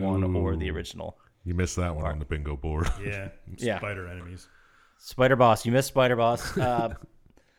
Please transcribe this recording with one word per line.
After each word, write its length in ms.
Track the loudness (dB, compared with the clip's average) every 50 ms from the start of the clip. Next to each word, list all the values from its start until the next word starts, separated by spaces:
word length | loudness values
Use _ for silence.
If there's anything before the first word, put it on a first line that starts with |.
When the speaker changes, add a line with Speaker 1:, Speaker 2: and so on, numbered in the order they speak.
| -2
Speaker 1:
one 200 | 0 0 2 2 2 2
or 200 | 0 0 0 0
the 140 | -2 -2 -4
Speaker 2:
Ooh. 60 | -4
Speaker 1:
original. 420 | -6 -8 -10 -12 -12 -12 -12 -12 _ _ _ _ _ _
Speaker 2:
You 100 | -4 -2
missed 200 | -2 -2 -2 -2 -2
that 160 | -2 -2 -4
one 80 | -4 -4
Speaker 1:
Part. 100 | -4 -4
Speaker 2:
on 60 | -4
the 60 | -4
bingo 300 | -6 -6 -6 -4 -6 -6 -6
board. 300 | -4 -4 -2 0 0 0 -2
<laughs> 80 | -2 -4
Speaker 3:
Yeah. 260 | -8 -8 -8 -8 -12 -14 -16 -18 -18 -12 -4
Speaker 1:
Yeah. 200 | -2 -2 -2 -2
Speaker 3:
Spider 300 | -4 -6 -6 -8 -10 -10
enemies. 400 | -12 -12 -12 -14 -14 -16 -18 -20 _ _ _ _ _ _ _ _ _ _
Speaker 1:
Spider 380 | -20 -12 0 2 4 4 6
boss. 300 | 8 8 6 6 6 4 2
You 40 |
missed 180 | 2 2 2 2
Spider 260 | 2 2 4 4 4
boss. 420 | 4 4 2 2 0 -4 -6 -2 0
Speaker 2:
<laughs> 0 |
Speaker 1:
Uh, 380 | 0 0 2 0 0 -2 -4 -8 -14 -20 _ -20 _ -20 _ _ _ _ _